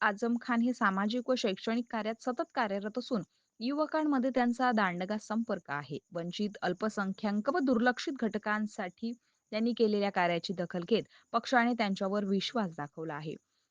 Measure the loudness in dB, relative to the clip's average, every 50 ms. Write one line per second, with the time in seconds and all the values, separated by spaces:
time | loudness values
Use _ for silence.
0 | 0 0 0 2 0 0 0 -2 0 0 2 2 2 2 2 2 2 2 2 2
1 | 0 0 0 -2 0 0 0 2 2 0 -2 -2 -2 -2 -2 -2 -2 -4 -4 -4
2 | -4 -4 -6 -4 -4 -4 -4 -4 -4 -4 -2 -2 0 0 0 -2 -4 -4 -6 -6
3 | -4 -2 -2 -2 -4 -4 _ _ _ _ _ -6 -4 -2 0 0 0 0 0 0
4 | 2 2 2 2 2 2 2 2 2 2 2 2 2 2 4 4 2 2 0 -2
5 | -2 -2 -4 -4 -4 -4 -2 -2 -2 -2 -4 -4 -4 -6 -6 -6 -6 -6 -8 -10
6 | -8 -8 -8 -6 -6 -4 -4 -2 -2 -4 -4 -2 -2 -2 -2 0 -2 -2 0 0
7 | -2 -2 -2 -2 -2 0 0 0 0 0 0 2 4 4 4 4 4 2 2 0
8 | -2 -6 -4 -2 -2 -2 -2 -2 -2 -2 -2 0 -2 -4 -4 -6 -8 -8 -8 -6
9 | -8 -8 -8 -8 _ _ _ _ _ -6 -2 0 0 2 4 4 4 4 4 4
10 | 2 2 2 2 2 4 2 0 0 -2 -4 -4 -4 -2 -2 -4 0 2 2 2
11 | 2 -2 -10 -20 _ _ -4 -2 0 2 4 4 4 4 2 2 0 0 0 0
12 | 0 0 0 0 2 2 2 0 0 0 -2 -2 -2 -2 -4 -6 -8 -8 -8 -8
13 | -6 -6 -6 -6 -6 -8 -8 -10 _ _ _ _ _ _